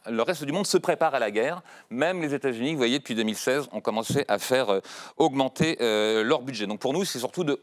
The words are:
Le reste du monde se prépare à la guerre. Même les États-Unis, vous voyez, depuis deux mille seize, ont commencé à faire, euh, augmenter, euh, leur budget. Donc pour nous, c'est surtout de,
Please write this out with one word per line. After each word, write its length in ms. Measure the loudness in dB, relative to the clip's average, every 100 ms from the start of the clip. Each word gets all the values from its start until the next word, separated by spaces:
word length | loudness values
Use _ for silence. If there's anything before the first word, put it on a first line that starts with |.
| -4
Le 140 | 0
reste 220 | 0 0
du 80 | -2
monde 160 | -2 2
se 100 | 2
prépare 380 | 2 2 0 0
à 20 |
la 140 | 0
guerre. 300 | 0 0 -2 -12 -20 -10
Même 320 | -2 0 0
les 100 | -2
États-Unis, 380 | -2 -2 -2 -2
vous 60 | 2
voyez, 240 | 2 2
depuis 160 | -2 -2
deux 80 |
mille 120 | 0 0
seize, 320 | 0 0 -2
ont 80 | -6
commencé 440 | -2 -2 0 0 0
à 100 | 0
faire, 340 | 2 0 2
euh, 80 | 0 -2 -10 -6 2
augmenter, 600 | 2 2 0 2 0 2
euh, 420 | 2 2 2 2
leur 200 | 2 0
budget. 260 | 0 -6 -6
Donc 100 | -4
pour 140 | -2
nous, 120 | 0
c'est 140 | -2 -4
surtout 240 | -6 -4
de, 180 | -2 -2